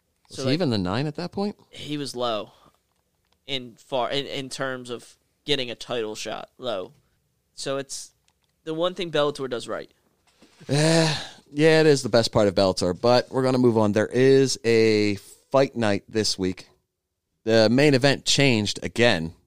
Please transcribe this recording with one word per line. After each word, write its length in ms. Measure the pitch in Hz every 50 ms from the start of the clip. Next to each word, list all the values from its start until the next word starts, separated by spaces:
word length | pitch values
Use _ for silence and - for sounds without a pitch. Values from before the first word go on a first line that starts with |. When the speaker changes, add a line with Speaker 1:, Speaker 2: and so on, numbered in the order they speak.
| _ _ _ _ _ _
Speaker 1:
Was 80 | - -
Speaker 2:
So, 60 | 131
Speaker 1:
he 40 | -
Speaker 2:
like, 60 | -
Speaker 1:
even 140 | 170 185 139
the 80 | 113 101
nine 260 | 90 90 98 120 143
at 100 | 156 147 -
that 140 | 175 175
point? 260 | - 202 202 208 - - _ _
Speaker 2:
he 280 | - - 139 143 151 147
was 180 | 143 123 -
low 380 | 120 123 117 113 104 92 - _ _ _ _ _ _ _ _ _ _ _ _ _ _ _ _ _ _ _
in 300 | - 139 131 123 120 104
far, 340 | _ _ _ 143 127 117 92
in, 160 | 127 143 139
in 240 | 92 85 135 135 131
terms 400 | - - 139 131 127 127 123 120
of 280 | 120 113 - - - _ _ _ _ _ _
getting 260 | - 147 135 127 120
a 60 | 110
title 400 | - - - 120 123 110 107 110
shot, 340 | - - 110 - - - - _ -
low. 340 | 127 123 107 95 90 - - _ _ _ _ _ _ _ _ _ _ _ _
So 240 | - - 143 139 139
it's 320 | 135 - - - - - _ _ _ _ _ _ _ _ _ _ _
the 100 | 160 160
one 220 | 160 170 180 185
thing 160 | 202 185 170
Bellator 360 | 147 151 147 147 143 143 135 127
does 200 | 123 113 113 113
right. 240 | 104 82 64 - _ _ _ _ _ _ _ _ _ _ _ _ _ _ - -
Speaker 1:
Yeah, 480 | 131 147 151 160 165 165 160 156 147 - - - - - _ _ 143
yeah, 280 | 147 151 160 156 160
it 40 | 156
is 160 | 156 143 131
the 80 | - 120
best 220 | 110 117 110 -
part 160 | - 120 107 101
of 80 | 87
Bellator, 440 | 101 98 95 92 - 98 90 90 -
but 300 | - 120 123 123 - -
we're 140 | - 131 131
gonna 160 | 127 131 123
move 180 | 127 120 110 113
on. 140 | 107 104
There 160 | 101 110 104 -
is 520 | - 123 131 135 135 135 135 127 - - -
a 540 | 113 117 113 113 110 107 107 104 104 101 98 - - - _ _ _
fight 240 | - 135 139 135 -
night 280 | 120 117 104 101 98 - -
this 280 | 104 110 104 - - -
week. 280 | 92 95 92 - - _ _ _ _ _ _ _ _ _ _ _ _ _ _ _ _
The 260 | 110 113 113 110 107
main 240 | 117 131 147 151 139
event 320 | 123 123 139 131 - -
changed 540 | - - - 139 139 120 110 104 98 - - -
again. 500 | 87 - 110 120 120 104 82 80 82 - _ _